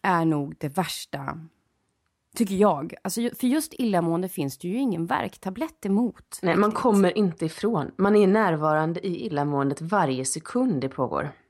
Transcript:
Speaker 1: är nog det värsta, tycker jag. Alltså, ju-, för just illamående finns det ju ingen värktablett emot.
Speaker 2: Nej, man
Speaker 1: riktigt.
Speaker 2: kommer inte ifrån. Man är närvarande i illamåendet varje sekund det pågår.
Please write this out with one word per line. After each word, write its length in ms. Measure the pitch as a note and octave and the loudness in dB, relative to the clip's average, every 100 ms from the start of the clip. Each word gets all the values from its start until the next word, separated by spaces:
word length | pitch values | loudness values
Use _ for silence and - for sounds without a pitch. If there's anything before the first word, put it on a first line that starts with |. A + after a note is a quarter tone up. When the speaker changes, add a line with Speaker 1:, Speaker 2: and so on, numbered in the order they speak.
Speaker 1:
är 240 | G#3 F3 E3 | 2 2 2
nog 300 | D3+ C#3+ - | 0 -4 -8
det 100 | D3 D3 | -6 -4
värsta, 600 | E3 - - C#3+ C#3+ D#3 D#3+ _ _ _ _ _ _ _ _ - | -4 -6 -10 -10 -8 -10 -14 _ _ _ _ _ _ _ _ -4
tycker 200 | G#3 F#3+ | -2 4
jag. 380 | G3+ D3 E3 - | 4 2 -6 -8
Alltså, 200 | F#3+ A3+ | -6 -4
ju-, 140 | A#3 - | -4 -2
för 120 | B3 | 0
just 260 | D4+ D#4 | 0 -2
illamående 560 | - A#3 F3+ E3+ E3 F#3 | -4 0 2 2 0 -2
finns 280 | - C#3 - | -4 -6 -4
det 100 | F3 | -6
ju 100 | A3 | -2
ingen 280 | C4+ E3 E3+ | -2 -2 -2
värktablett 800 | C4 - - G3 F#3+ D#4+ _ G3+ | -2 -4 -8 -10 -6 -10 _ 0
emot. 540 | G3 A#3+ - _ - | 2 0 -4 _ -4
Speaker 2:
Nej, 140 | F3+ E3+ | 0 2
man 140 | G#3 | 2
Speaker 1:
riktigt. 120 | G#3+ | 2
Speaker 2:
kommer 360 | B3 G3+ F#3 F#3+ | 2 4 4 2
inte 280 | G3+ E3 D#3+ | 0 0 -6
ifrån. 460 | - G#3 G3+ C3+ - | -2 -2 -2 -4 0
Man 180 | G3 G#3 | 4 6
är 120 | G3 | 6
närvarande 800 | G#3+ G3+ D#3 D#3 D3+ D#3+ E3+ G3 | 4 4 2 2 2 2 -2 -4
i 180 | F3 G#3+ | -6 -4
illamåendet 560 | C#3+ D3 C#3+ C#3 C#3+ | -2 0 0 0 -2
varje 440 | D#3+ G3+ D3+ C3 C3 | 0 2 2 0 -4
sekund 560 | D#3+ - B3 C4 D3 | -6 -4 -2 0 0
det 80 | C3+ | -2
pågår. 400 | - B2 C#2+ D3+ - | -2 -2 -2 -4 -10